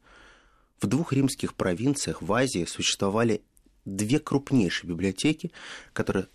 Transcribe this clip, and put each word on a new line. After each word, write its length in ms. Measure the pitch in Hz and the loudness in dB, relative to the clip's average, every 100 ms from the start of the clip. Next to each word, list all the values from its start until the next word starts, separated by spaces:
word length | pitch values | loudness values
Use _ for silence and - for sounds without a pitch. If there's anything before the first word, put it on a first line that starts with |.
| _ - - - _ _ _ _ | _ -20 -20 -20 _ _ _ _
В 60 | 101 | 0
двух 260 | 123 170 | 0 2
римских 400 | 131 135 - 90 | 2 2 0 -6
провинциях 680 | - 92 87 123 139 - 80 | -2 -2 0 0 0 -2 -4
в 100 | 80 | -2
Азии 320 | 107 131 95 82 | 0 2 0 -4
существовали 760 | - - - 98 104 117 104 - _ _ _ - | -2 -2 0 0 2 2 0 -4 _ _ _ -10
две 320 | 98 107 147 | -4 0 0
крупнейшие 680 | - 139 139 135 90 - 82 | 2 -2 2 4 4 0 -4
библиотеки, 640 | 82 98 95 147 156 175 - - - - | -2 -2 0 0 0 -4 -12 -16 -16 -8
которые 340 | - 104 98 92 | -4 -2 -2 -2